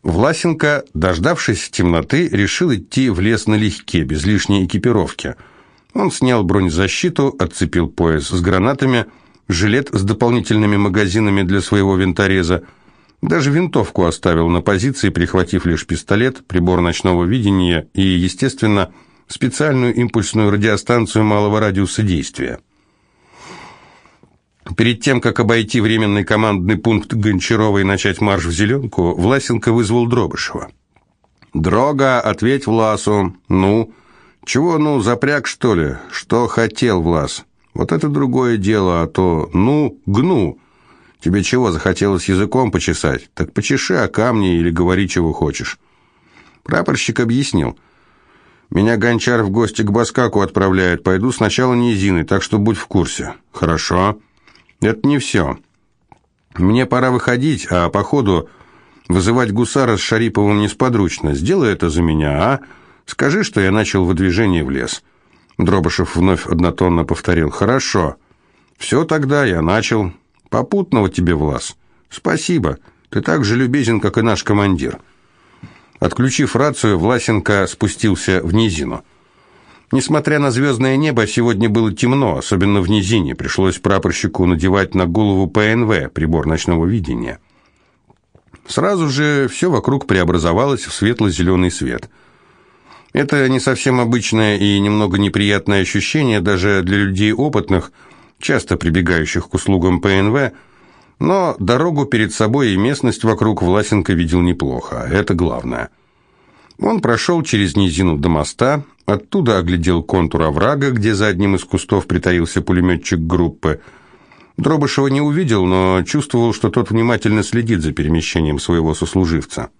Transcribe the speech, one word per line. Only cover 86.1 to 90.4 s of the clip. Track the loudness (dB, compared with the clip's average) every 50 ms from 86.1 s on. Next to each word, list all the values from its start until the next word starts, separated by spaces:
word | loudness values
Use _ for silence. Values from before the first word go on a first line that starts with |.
| _ -4 -2 0 0 0 0
ночного | 0 -2 -2 0 0 0 0 0
видения. | 0 -2 -2 -4 -4 -6 -6 -6 -10 -10 -14 _ _ _ _ _ _ _ _ _ _ _ _ _ _ _ _ _ _ _ _ _ _ -20 -20 _
Сразу | -6 -4 -2 0 0 0 0 0 -2
же | 0 0 0 0 0 0 0
всё | -2 -2 -2 -2 0
вокруг | 0 0 0 0 -2 -2 -2 0
преобразовалось | 0 2 2 2 2 2